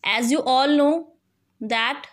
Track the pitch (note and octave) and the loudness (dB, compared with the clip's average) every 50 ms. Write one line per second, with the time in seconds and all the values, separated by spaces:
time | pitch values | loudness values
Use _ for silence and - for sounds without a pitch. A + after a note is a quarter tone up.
0 | - G3 G#3 A#3 A#3+ A#3 C#4+ D#4+ - B3+ B3+ C4 C4+ C#4+ D4 D4 C#4+ C#4+ D#4+ E4+ | -2 -2 -2 0 0 0 0 0 0 0 2 2 2 2 2 4 4 2 2 -2
1 | D#4+ - _ _ _ _ _ _ _ _ _ _ A3+ G#3+ A#3 A3+ A3+ B3 C#4+ C#4+ | -4 -10 _ _ _ _ _ _ _ _ _ _ -6 -4 -2 -2 -2 -2 -4 -8
2 | - - | -12 -20